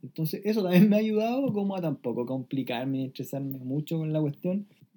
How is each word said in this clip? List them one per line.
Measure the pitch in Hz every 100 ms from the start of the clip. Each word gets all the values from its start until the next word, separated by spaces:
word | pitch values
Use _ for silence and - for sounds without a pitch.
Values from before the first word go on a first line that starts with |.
Entonces, | 131 - 156 - 208
eso | 214
también | 185 180 214
me | 208
ha |
ayudado | 220 214 220 247 269
como | 202 196 190
a |
tampoco | 170 135 123 117 123
complicarme | 131 127 135 123 120 131 135
y | 135
estresarme | - 123 135 139 135
mucho | 127 139 151 165
con | 156
la | 156
cuestión. | 151 147 175 190 202 _ -